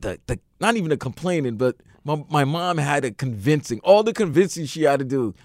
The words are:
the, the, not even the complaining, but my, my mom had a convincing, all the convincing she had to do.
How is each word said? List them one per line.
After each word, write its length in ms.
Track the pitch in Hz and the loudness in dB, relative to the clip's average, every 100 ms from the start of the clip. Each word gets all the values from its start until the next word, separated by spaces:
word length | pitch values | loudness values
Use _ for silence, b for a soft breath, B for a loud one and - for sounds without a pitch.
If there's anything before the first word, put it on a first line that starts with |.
the, 180 | 104 87 - | -10 -8 -8
the, 120 | 117 _ - | -8 _ -4
not 160 | 208 233 | -2 0
even 140 | 160 | 0
the 80 | 143 | -2
complaining, 580 | 131 - 175 170 131 110 | -4 -6 -2 -2 -2 0
but 180 | 127 - _ _ | -2 -2 _ _
my, 200 | 143 151 135 | -6 -6 -2
my 140 | 151 | 0
mom 340 | 135 165 180 165 | 2 0 -2 -2
had 280 | 143 143 135 | 0 0 -2
a 60 | |
convincing, 680 | 101 131 107 107 151 - 113 | -4 -6 -2 0 0 0 0
all 200 | - 202 | 6 6
the 100 | 214 | 4
convincing 520 | 220 190 143 190 175 147 | 0 0 2 2 0 -8
she 180 | 160 | 0
had 160 | 147 139 | 2 2
to 60 | 131 | 0
do. 280 | 135 113 - | -2 -2 -6